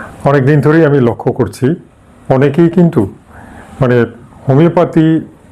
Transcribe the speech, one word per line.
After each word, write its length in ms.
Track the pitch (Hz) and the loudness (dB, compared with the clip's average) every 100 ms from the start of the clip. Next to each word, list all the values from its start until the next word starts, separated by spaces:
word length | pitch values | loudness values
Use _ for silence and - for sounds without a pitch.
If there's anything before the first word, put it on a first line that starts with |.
| - - | -14 -8
অনেক 220 | 147 143 127 | -2 0 2
দিন 160 | 151 | 0
ধরেই 240 | 143 156 156 | 2 2 2
আমি 140 | 143 | 2
লক্ষ্য 320 | 117 107 - | 0 -2 -4
করছি, 440 | 117 104 101 127 175 - _ _ - - | -4 -4 -4 -4 -4 -10 _ _ -12 -4
অনেকেই 400 | 135 143 143 170 | 0 0 2 0
কিন্তু 440 | 165 170 135 98 - - - - - - - | 2 0 0 -4 -6 -20 -20 -20 -20 -14 -4
মানে 240 | 127 123 117 - - - - | 0 0 0 -4 -20 -10 -2
হোমিওপ্যাথি 760 | 135 170 165 165 165 160 160 - - - | 0 2 0 -2 0 0 0 -4 -16 -14